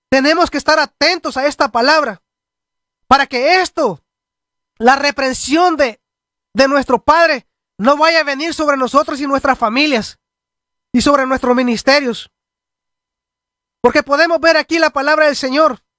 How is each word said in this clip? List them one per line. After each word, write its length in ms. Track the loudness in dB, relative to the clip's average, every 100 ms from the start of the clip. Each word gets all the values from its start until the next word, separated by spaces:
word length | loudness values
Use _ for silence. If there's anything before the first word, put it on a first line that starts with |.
| _
tenemos 420 | 0 2 2 0
que 80 | -2
estar 200 | 0 0
atentos 580 | 0 _ -2 -2 -6 -4
a 100 | -4
esta 260 | -2 -2
palabra, 500 | 0 2 2 0 -6 _ _ _ _ _ _ _ _ _
para 180 | 2 2
que 340 | -2 2 2
esto, 440 | 0 -2 -4 -4 _ _ _ _ _ _ _ _
la 180 | 2 2
reprensión 800 | 0 -4 -4 -4 -4 0 0 0
de, 240 | -2 -4 _ _ _ _ _ -2
de 140 | 0
nuestro 340 | 0 -2 -2
Padre, 460 | 2 2 2 0 -8 _ _ -4
no 200 | 0 2
vaya 240 | 2 2
a 40 | -2
venir 300 | -4 -6 -4
sobre 220 | -2 -2
nosotros 440 | 0 0 -2 -4
y 60 | -4
nuestras 320 | -2 0 -2
familias, 600 | -2 0 0 -2 -4 -12 _ _ _ _ _ _ _
y 80 | -2
sobre 240 | 2 0 0
nuestros 300 | -2 -2 0
ministerios. 720 | 0 -2 0 0 0 -8 -12 _ _ _ _ _ _ _ _ _ _ _ _ _ _ _
Porque 220 | 0 0
podemos 380 | 0 0 0 2
ver 160 | 2 0
aquí 220 | 0 0
la 120 | 0
palabra 360 | 0 -2 2 0
del 100 | 0
Señor, 460 | -4 0 0 -2 _